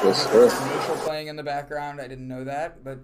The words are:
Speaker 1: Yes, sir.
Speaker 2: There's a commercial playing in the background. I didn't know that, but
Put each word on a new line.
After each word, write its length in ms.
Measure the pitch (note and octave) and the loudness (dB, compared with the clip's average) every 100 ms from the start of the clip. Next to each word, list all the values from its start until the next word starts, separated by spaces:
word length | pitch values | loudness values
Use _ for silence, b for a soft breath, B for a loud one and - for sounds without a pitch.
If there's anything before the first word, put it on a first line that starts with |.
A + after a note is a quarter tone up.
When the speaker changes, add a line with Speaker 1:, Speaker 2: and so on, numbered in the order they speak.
Speaker 1:
Yes, 200 | G2 F#2+ | 4 2
sir. 80 | - | 4
Speaker 2:
There's 200 | A2 A#2+ | 8 8
a 20 | - | 6
commercial 380 | C3+ C#3 - D#3+ | -4 -4 -4 -4
playing 300 | E3 D3+ D3+ | -4 -6 -8
in 80 | D3+ | -8
the 80 | |
background. 580 | D3 C#3+ C#3+ D3 D3 C#3+ | -6 -6 -6 -8 -8 -10
I 60 | B2+ | -12
didn't 200 | C3 B2+ | -12 -12
know 160 | B2+ | -10
that, 400 | C3 C#3 E3 E3 | -8 -6 -8 -10
but 160 | B2+ C3 | -14 -14